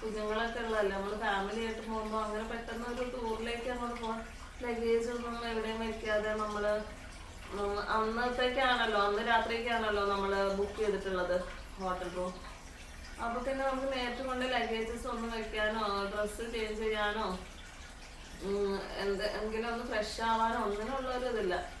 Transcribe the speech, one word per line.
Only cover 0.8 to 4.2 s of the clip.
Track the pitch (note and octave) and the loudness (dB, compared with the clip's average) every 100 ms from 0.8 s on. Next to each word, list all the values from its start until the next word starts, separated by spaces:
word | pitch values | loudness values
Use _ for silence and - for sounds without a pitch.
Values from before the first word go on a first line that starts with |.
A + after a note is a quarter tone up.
| G3+ G3 | 4 2
നമ്മൾ | G3 G#3+ | -2 0
ഫാമിലി | A3 G3 G3 G#3+ A3+ | 2 2 0 -2 -2
ആയിട്ട് | A3 G#3+ | -4 -4
പോകുമ്പോ | A3 G#3+ A3 | -4 -2 -2
അങ്ങനെ | A3 G#3+ | 0 -2
പെട്ടെന്ന് | A3+ A#3 A3+ A3+ A#3+ | -2 -4 -4 -4 -4
ഒരു | A#3+ B3 | -2 -2
ടൂറിലേക്ക് | B3 A3+ A3 A3+ A#3 A#3+ | -2 -2 -2 -2 -2 -2
അങ്ങോട്ട് | B3 A#3+ A#3 | -2 -2 -2
പോവാൻ | A3+ A3+ | -4 -4